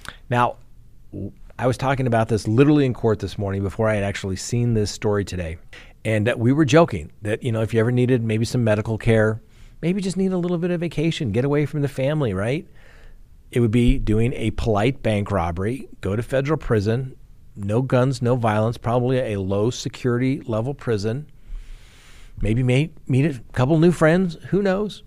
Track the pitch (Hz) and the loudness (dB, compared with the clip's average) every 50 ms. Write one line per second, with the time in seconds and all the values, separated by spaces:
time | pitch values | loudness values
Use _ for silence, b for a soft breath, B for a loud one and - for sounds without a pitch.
0 | B B B B B - 120 123 123 117 - - - - - - - - - - | B B B B B -2 0 2 2 0 -2 -6 -16 -20 -20 -20 -20 -20 -20 -20
1 | - - - - 98 - - - - - - - 113 131 120 - 147 131 139 127 | -18 -14 -12 -10 -10 -10 -12 -16 -20 -18 -8 -2 -2 0 0 0 0 -2 0 0
2 | 131 127 117 113 113 - 117 101 - 107 107 120 143 143 151 147 139 127 120 - | 0 0 0 0 0 0 -2 -2 0 2 4 4 4 6 4 4 2 0 0 0
3 | - 117 107 - 104 92 - - 101 98 98 98 98 95 - - 110 107 107 104 | 0 0 0 0 -2 -6 -6 -6 -6 -4 -4 -4 -4 -4 -2 -2 0 0 0 0
4 | 98 101 98 - - 98 95 90 - - - 120 120 120 117 107 104 98 - - | -2 -2 -4 -4 -6 -6 -6 -6 -6 -4 -2 -2 0 0 0 0 0 -2 -4 -4
5 | - 107 104 101 98 - 95 90 87 80 80 - - B B B B B B - | -2 0 0 0 -2 -4 -6 -8 -8 -8 -10 -12 -14 B B B B B B -8
6 | - 110 110 107 104 120 117 - 113 120 139 151 160 123 123 160 170 - - 85 | -4 -2 0 0 2 0 0 2 2 2 4 4 4 6 6 6 6 4 2 -4
7 | 73 - - - - 107 107 - - 127 113 113 113 104 117 113 110 120 123 123 | -8 -10 -12 -8 -6 -4 -4 -2 -2 -2 -2 -2 -2 0 2 2 2 4 4 2
8 | 127 123 131 120 113 110 110 110 117 - - 127 117 110 107 107 107 - 113 104 | 4 4 2 2 2 0 0 0 0 0 0 2 2 2 2 2 0 -2 -4 0
9 | - 117 113 110 107 110 110 117 b b b b b b b - - 165 185 208 | 2 4 4 6 4 4 0 -2 b b b b b b b -6 -4 -2 -2 -2
10 | 185 196 165 185 190 190 185 180 170 175 175 165 175 175 175 165 170 170 - - | -2 -4 -2 -2 -2 0 0 -2 -2 -2 -2 -2 -2 -2 -2 -2 -4 -4 -2 -2
11 | 151 165 156 - 160 110 95 117 131 143 143 147 151 139 - 151 143 135 - - | 0 0 0 -2 -2 -2 0 0 0 2 2 0 0 0 -2 -2 -4 -4 -2 -2
12 | 131 139 156 156 139 113 92 92 101 117 135 165 202 b b b b b b b | -2 0 0 0 0 0 0 -2 -2 -2 -2 -4 -6 b b b b b b b
13 | b b b b b - - - - - - 123 120 113 107 123 120 123 135 131 | b b b b b -20 -20 -20 -12 -4 0 0 2 4 4 4 4 4 4 4
14 | 107 110 104 110 117 123 143 - 113 110 104 - - 120 107 101 107 131 131 - | 2 2 2 2 2 0 -2 -2 -4 -4 -2 -2 0 0 2 2 2 0 0 -2
15 | - 113 107 101 104 - 104 92 82 87 85 87 95 110 127 135 - - - - | -2 -2 0 0 -2 0 0 0 0 -2 -2 -4 -4 -4 -6 -6 -10 -14 -12 -8
16 | - 95 98 113 117 - 135 131 139 143 160 143 - - 123 107 98 107 110 127 | -6 -4 -2 -4 -2 -2 -2 -2 0 0 -2 -2 -2 0 0 0 2 0 -2 -2
17 | 131 131 - - - - - - - - - - 101 101 104 120 131 127 131 123 | -4 -8 -12 -16 -20 -20 -20 -20 -20 -20 -12 -8 -4 -2 0 0 0 2 2 2
18 | 123 131 135 120 123 117 127 127 117 113 156 110 110 120 117 - - 120 117 127 | 2 2 0 0 0 0 0 2 0 0 2 2 0 0 -2 -4 -4 -2 0 0
19 | 120 127 131 127 127 117 107 98 95 92 98 101 107 120 120 - - 101 - - | 0 0 0 0 0 -2 -2 -4 -2 -2 0 0 0 0 -2 -4 -8 -10 -8 -4
20 | - 123 120 120 131 131 135 - - - 113 107 113 135 143 - - 127 113 101 | -2 -2 0 0 0 -2 -2 -4 -4 -4 -4 -4 -4 -4 -8 -8 -4 -2 -2 -2
21 | 98 110 113 139 151 - b b b b b b b b b b b b b b | -2 -4 -4 -6 -8 -12 b b b b b b b b b b b b b b
22 | b b b b b b b - - 104 110 123 131 127 123 131 156 - - - | b b b b b b b -4 -2 0 0 2 2 2 2 2 2 0 -6 -10
23 | - - 127 131 139 - 139 117 - - - - 127 135 165 156 165 180 170 - | -4 0 2 2 2 0 -2 -6 -12 -6 -2 0 2 4 4 6 6 6 6 4
24 | 165 156 165 185 190 175 160 - - - - 190 202 190 185 196 208 202 - - | 4 4 4 4 2 0 -4 -8 -6 -2 0 0 2 2 0 0 -2 -4 -6 -12
25 | - | -16